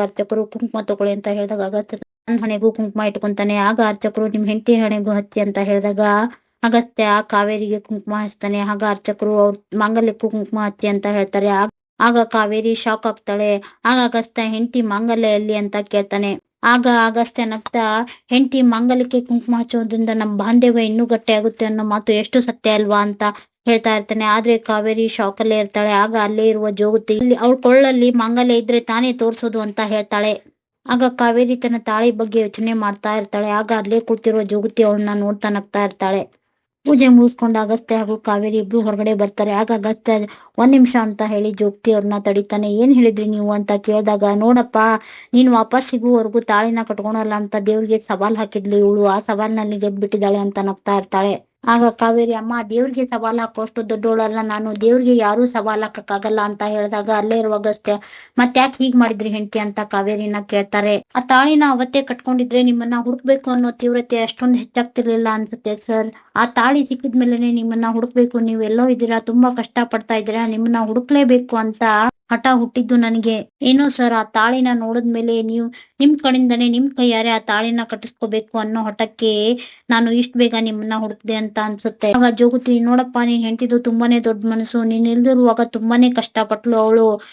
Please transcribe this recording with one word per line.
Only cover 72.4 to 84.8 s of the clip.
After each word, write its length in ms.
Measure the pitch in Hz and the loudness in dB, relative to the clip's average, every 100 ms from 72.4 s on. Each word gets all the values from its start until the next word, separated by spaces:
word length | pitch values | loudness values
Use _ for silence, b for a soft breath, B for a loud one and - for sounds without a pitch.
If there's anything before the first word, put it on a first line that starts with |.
| 262 | 2
ಹುಟ್ಟಿದ್ದು 420 | 254 240 254 240 240 | 2 2 -2 0 2
ನನಗೆ. 380 | 226 226 220 220 - _ | 2 0 -2 -4 -6 _
ಏನೋ 220 | 247 269 285 | 0 2 2
ಸರ್, 240 | 262 240 | 2 0
ಆ 100 | 226 220 | 0 -2
ತಾಳಿನ 400 | 226 220 262 247 240 | 0 0 2 0 0
ನೋಡಿದ್ಮೇಲೆ 600 | 226 233 233 226 233 226 | -2 -2 -2 -2 -2 -2
ನೀವು 240 | 226 233 233 B B _ | -2 -4 -6 B B _
ನಿಮ್ 180 | 285 294 | 2 4
ಕಡೆಯಿಂದನೇ 500 | 277 254 254 240 240 | 2 2 2 2 2
ನಿಮ್ 180 | 240 277 | 2 0
ಕೈಯಾರೆ 380 | 269 247 226 226 | 0 0 2 0
ಆ 80 | 226 | -2
ತಾಳಿನ 400 | 220 208 233 233 226 | 0 -2 0 -2 -4
ಕಟ್ಟಿಸ್ಕೋಬೇಕು 680 | 214 226 - 226 220 220 226 | -8 -12 -8 -4 -4 -4 -6
ಅನ್ನೋ 220 | 214 226 | -4 -4
ಹಠಕ್ಕೆ 480 | 220 208 220 - 226 214 214 247 B B - | -6 -4 -6 -2 -2 0 0 -2 B B -2
ನಾನು 200 | 233 226 | 0 2
ಇಷ್ಟ್ 240 | 240 247 240 | 0 -2 0
ಬೇಗ 180 | 240 226 | 0 0
ನಿಮ್ಮನ್ನ 340 | 226 214 220 220 | -4 -4 -6 -4
ಹುಡುಕ್ದೆ 360 | 214 214 214 220 | -6 -8 -6 -4
ಅಂತ 220 | 214 214 | -4 -4
ಅನ್ಸುತ್ತೆ." 480 | 214 208 226 214 214 | -4 -4 -8 -2 0
ಆಗ 160 | 247 247 | 4 2
ಜೋಗತಿ 400 | 220 240 247 247 240 | 4 2 2 0 0
"ನೋಡಪ್ಪ, 380 | 233 247 254 247 | 2 0 0 -2
ನೀನ್ 200 | 240 233 | 0 0
ಹೆಂಡ್ತಿದು 360 | 226 226 247 240 | -2 -4 0 0
ತುಂಬಾನೇ 360 | 247 226 240 240 | 0 0 2 2
ದೊಡ್ಡ 220 | 233 214 226 | 0 -2 -2
ಮನಸ್ಸು, 340 | 220 220 233 | -4 -2 -2